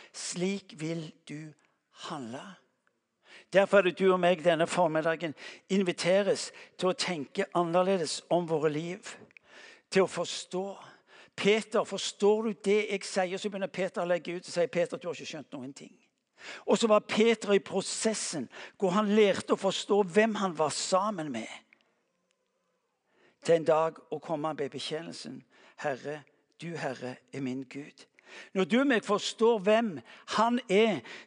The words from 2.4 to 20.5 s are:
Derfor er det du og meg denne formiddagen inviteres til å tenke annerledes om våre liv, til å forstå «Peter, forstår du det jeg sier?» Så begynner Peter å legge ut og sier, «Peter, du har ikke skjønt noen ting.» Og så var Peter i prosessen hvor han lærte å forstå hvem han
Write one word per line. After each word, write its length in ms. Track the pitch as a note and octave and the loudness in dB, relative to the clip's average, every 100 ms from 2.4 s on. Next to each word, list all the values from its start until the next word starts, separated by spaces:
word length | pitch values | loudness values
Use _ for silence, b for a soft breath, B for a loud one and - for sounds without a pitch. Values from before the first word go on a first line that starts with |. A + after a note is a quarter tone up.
| G3 F3+ _ _ _ _ _ _ B B B | -14 -20 _ _ _ _ _ _ B B B
Derfor 280 | F3+ G3 G3+ | 2 6 6
er 80 | F3+ | 4
det 100 | F3 | 4
du 60 | F#3+ | 4
og 80 | F3+ | 4
meg 240 | F3 F3+ | 4 4
denne 220 | D#3 D#3 E3 | 2 2 2
formiddagen 680 | - E3+ D#3+ D#3+ D#3+ E3 C3+ B B B | 2 2 2 -2 -2 -6 -10 B B B
inviteres 760 | F#3+ F3+ - E3+ F#3+ G3 C#3+ - B B - | 0 0 -2 2 2 2 -2 -4 B B -2
til 120 | F3+ | -2
å 40 | F3+ | -2
tenke 520 | - E3+ C3 - G3 F3 | -4 -4 -6 -6 -2 0
annerledes 680 | E3+ F3 F#3 G3 D3 - - | 2 2 2 0 -2 -6 -2
om 160 | E3 E3+ | 0 0
våre 200 | D#3+ D#3 | 0 0
liv, 280 | D3 E3+ F#3+ - - - - B B B B B | -2 -6 -10 -14 -18 -20 -20 B B B B B
til 120 | F#3+ | 2
å 80 | F3 | 2
forstå 540 | - E3+ - - F3+ G3 F#3+ - B B B B - | 0 -6 -8 -8 -8 -8 -12 -20 B B B B -2
«Peter, 480 | F#3+ A3 - G#3+ | 2 2 2 -2
forstår 580 | D#3+ G3 - - G3+ G#3+ | 0 -4 -8 2 2 4
du 100 | A3+ G3 | 0 -2
det 140 | F#3+ G#3 - | 2 2 2
jeg 140 | G3 | -6
sier?» 340 | - G3+ F#3 F#3 | -4 -2 -2 -2
Så 120 | G#3+ | -6
begynner 220 | F#3+ F#3+ | -6 -6
Peter 300 | - F3+ A3 | -4 -4 -4
å 60 | F3 | 0
legge 280 | F3 D#3 F3 | -2 -2 -8
ut 100 | - | -6
og 60 | |
sier, 160 | F3 E3 | -2 0
«Peter, 280 | E3+ E3+ E3 | 0 -2 -4
du 120 | F3 | -8
har 80 | C#3 | -10
ikke 140 | C#3 | -10
skjønt 200 | - B2 D3 | -12 -12 -12
noen 160 | B2+ | -12
ting.» 220 | C#3 - _ _ _ _ B B B - | -14 -20 _ _ _ _ B B B 0
Og 120 | A3 | 2
så 100 | A3 | 4
var 140 | G#3 - | 4 2
Peter 460 | G3+ A3+ A3 G3+ | 4 4 4 2
i 80 | G3 | 2
prosessen 840 | - - - - A3 G#3 - D3+ A#2 B B B | 2 -6 -4 -4 -2 -2 -6 -6 -8 B B B
hvor 180 | F#3+ F#3 | 0 2
han 160 | G#3 | 4
lærte 400 | G#3+ G3+ F#3 - | 6 6 4 0
å 60 | A#3 | 0
forstå 420 | G3 - - G3+ F#3+ | 0 -2 0 2 4
hvem 200 | F3+ A3 G#3+ | 4 2 2
han 160 | G3 | -2